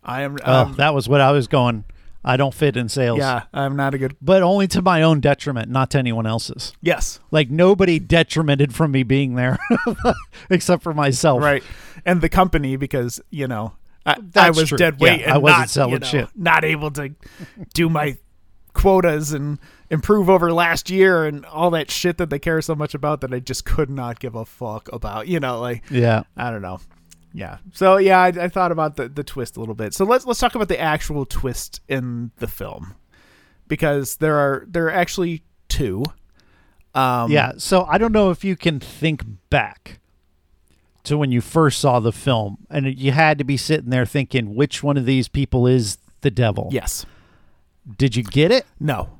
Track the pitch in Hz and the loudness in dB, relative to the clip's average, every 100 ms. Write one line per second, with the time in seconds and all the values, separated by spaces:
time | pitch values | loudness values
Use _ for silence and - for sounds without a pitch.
0 | - 127 139 143 131 131 131 135 147 143 | -10 -8 -8 -6 2 4 2 2 0 0
1 | 117 143 135 143 117 131 123 113 107 - | 2 4 4 2 2 2 2 -2 -10 -18
2 | - - - 127 139 - 147 127 117 139 | -18 -12 -2 0 0 0 0 0 -4 -2
3 | 123 117 135 123 - - 139 139 139 139 | 0 0 0 -4 -6 -6 -4 -2 -2 -2
4 | 131 139 139 190 180 202 196 - 180 170 | -6 -4 2 4 4 2 2 0 2 4
5 | 160 156 143 139 - 127 113 127 131 143 | 4 4 2 0 -2 -6 -4 -2 0 0
6 | 127 113 110 113 - - - - 165 170 | 0 -2 -2 -4 -6 -12 -14 -6 -2 -2
7 | - - - 156 135 151 180 196 190 160 | -2 -6 -2 0 0 4 6 6 4 2
8 | - 170 160 151 156 139 143 - 160 135 | 2 2 2 0 0 2 2 2 0 2
9 | 120 135 139 123 127 - - 240 - 208 | 2 0 0 -2 -2 -2 -2 -2 -2 -2
10 | 254 - - - - 185 - 175 175 151 | -2 -2 -8 -20 -2 0 2 0 0 -2
11 | 143 127 160 123 147 139 - - - - | 0 2 2 4 2 0 -2 -20 -20 -8
12 | - 175 160 202 185 165 139 135 - 139 | 0 0 2 2 2 2 -2 -4 -2 -2
13 | 120 - - 147 131 113 110 - - - | -4 -8 -12 -8 -6 -4 -8 -12 -20 -8
14 | - 143 196 202 180 160 156 143 170 139 | -2 -2 0 4 4 4 2 2 2 4
15 | 165 170 143 143 147 175 160 - 131 131 | 4 4 2 4 6 6 4 0 0 0
16 | - 143 113 - 170 160 156 156 151 143 | -2 -4 -4 -4 2 2 2 -2 -4 -6
17 | 143 151 - - 165 - 185 - 165 160 | -10 -12 -20 -20 -20 -18 -10 -2 0 2
18 | 147 127 _ _ _ - - - 196 190 | -2 -6 _ _ _ -20 -6 0 4 4
19 | 175 151 151 151 147 147 - _ _ 160 | 4 0 -4 -4 -6 -8 -12 _ _ -4
20 | - 208 180 185 170 165 170 165 - 185 | 2 2 6 4 4 2 2 0 -2 4
21 | 190 175 156 147 143 156 175 165 147 - | 4 4 0 -4 -12 -2 0 0 -4 -4
22 | 180 170 165 143 170 160 156 156 151 143 | -2 -2 -4 -4 -2 -2 -2 -4 -4 -4
23 | 147 147 135 127 123 123 - - 143 139 | -4 -4 -6 -8 -8 -10 -2 0 0 -4
24 | 120 117 127 113 113 _ 120 107 - 120 | -8 -8 -10 -10 -16 _ -10 -10 -12 -10
25 | 110 107 110 170 135 120 123 113 - 131 | -8 -8 -4 -2 -2 -4 -6 -8 -4 0
26 | 117 110 - - 123 113 92 92 - _ | 2 2 -2 -10 -8 -8 -10 -14 -18 _
27 | _ - _ - 90 - - - 190 190 | _ -20 _ -16 -14 -16 -20 0 4 6
28 | 190 185 185 180 175 190 180 160 156 143 | 6 6 4 0 -4 -2 -2 0 -4 -4
29 | 127 143 143 - 120 - 113 110 107 - | -8 -8 -10 -10 -10 -10 -10 -8 -8 -2
30 | 196 254 254 233 247 240 202 180 156 151 | 2 2 0 -2 -2 -2 -2 -2 0 -2
31 | - 147 131 - 131 120 - - _ 135 | -4 -6 -4 -4 -4 -6 -12 -16 _ -6
32 | 123 120 117 _ 117 - - - - - | -6 -8 -10 _ -10 -10 -12 -14 -16 -18
33 | _ _ _ _ _ _ _ 151 160 143 | _ _ _ _ _ _ _ -2 0 -2
34 | 135 - 156 147 139 139 - 170 160 180 | -4 -2 0 2 2 -2 -4 -2 0 0
35 | 175 - 175 165 _ _ _ - 127 95 | -2 -2 -4 -6 _ _ _ -4 -2 -4
36 | 147 - _ _ _ _ _ _ _ - | -6 -8 _ _ _ _ _ _ _ -2
37 | 127 123 117 147 127 123 - 185 175 170 | 0 0 2 2 0 -4 0 0 2 0
38 | 226 214 196 170 196 180 170 143 - - | 2 2 2 0 -4 -2 -2 -4 -8 -4
39 | 160 147 110 98 _ 143 104 - - - | -4 -4 -8 -16 _ -2 -2 -8 -20 -20
40 | _ _ _ _ _ _ _ _ _ _ | _ _ _ _ _ _ _ _ _ _
41 | - 147 143 123 - 165 151 - 147 123 | -4 -2 0 0 0 2 2 4 2 2
42 | 113 - - 117 104 101 - 139 135 131 | 0 -2 -2 -2 -2 -10 -8 -6 -4 -2
43 | 135 135 160 147 135 135 - 151 123 127 | -2 2 2 2 -2 -4 0 -2 0 -2
44 | 120 147 127 131 107 107 151 - 143 143 | 0 -2 -2 -2 -2 -2 -2 -2 -2 0
45 | 123 131 120 - 135 127 123 127 104 - | 0 0 0 -4 -2 2 4 4 0 -6
46 | _ _ 143 107 117 101 - 127 87 - | _ _ -4 2 0 0 -4 -6 -6 -8
47 | - - _ _ _ _ _ _ - 104 | -12 -20 _ _ _ _ _ _ -20 -2
48 | 135 123 110 139 156 254 - _ 151 110 | -2 0 -2 2 4 2 0 _ -6 -4
49 | - - | -6 -12